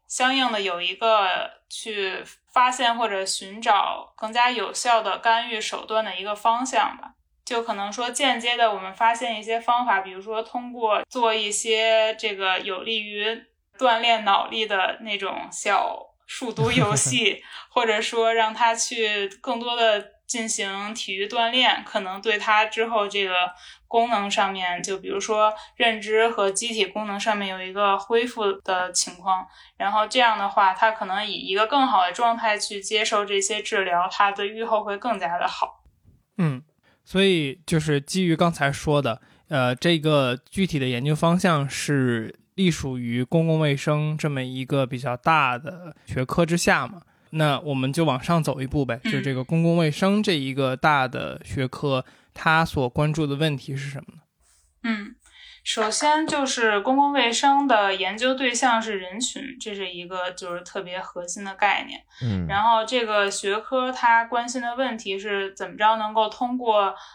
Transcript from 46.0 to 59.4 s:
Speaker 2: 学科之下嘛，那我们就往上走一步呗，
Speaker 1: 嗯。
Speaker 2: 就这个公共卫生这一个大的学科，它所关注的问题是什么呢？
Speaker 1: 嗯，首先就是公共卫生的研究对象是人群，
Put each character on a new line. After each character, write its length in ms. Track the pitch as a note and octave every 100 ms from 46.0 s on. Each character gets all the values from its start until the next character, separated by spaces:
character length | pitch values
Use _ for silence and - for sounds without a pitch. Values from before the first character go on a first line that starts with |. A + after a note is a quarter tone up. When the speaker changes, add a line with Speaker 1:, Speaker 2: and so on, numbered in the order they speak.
| -
Speaker 2:
学 180 | C3
科 200 | C3 -
之 120 | E3 F3
下 320 | - E3+ B2
嘛， 140 | E3 _ _ -
那 300 | D#3+ D3+ C3+
我 120 | D3+
们 200 | C3+ C3
就 120 | C#3
往 160 | D#3+ C3
上 220 | - E3+
走 180 | D3+ C3
一 60 | C3
步 180 | D3+
呗， 140 | B2 A#2
Speaker 1:
嗯。 80 | A3+
Speaker 2:
就 80 | C#3+
这 120 | C#3
个 120 | C3
公 180 | B2+ E3
共 140 | E3 E3+
卫 120 | D#3
生 320 | C#3+ F#3+ G#3
这 140 | G#3+
一 180 | D#3+ C3+
个 220 | C3 C3
大 320 | B2+ D#3+ D3 C3
的 340 | B2+ C#2 -
学 240 | - - B2+
科， 360 | - D3 C3 - _ _
它 320 | - E3 D#3+
所 240 | E3 D3+ B2
关 240 | - D3+
注 140 | D3+ D3
的 100 | C#3
问 200 | D#3 C#3
题 200 | - C3+
是 120 | C#3
什 100 | C#3
么 80 | -
呢？ 60 | D#3+ _ _ _ _ _ _
Speaker 1:
嗯， 320 | A#3 G#3+ G#3 A#3 _ - - -
首 260 | - A#3 G#3+
先 360 | - D4 D#4 D#4
就 180 | D4
是 340 | C4+ B3+ A3+ G#3
公 140 | A3+
共 160 | C4+ C#4+
卫 220 | C#4 A#3
生 340 | A#3 C#4+ C#4 C#4
的 280 | A3 G3+
研 220 | F#3+ F#3 G#3+
究 160 | B3+
对 200 | C4 C4
象 260 | A#3+ C4 A3+
是 180 | A3+ G3
人 200 | F3+ G3+
群， 240 | B3+ -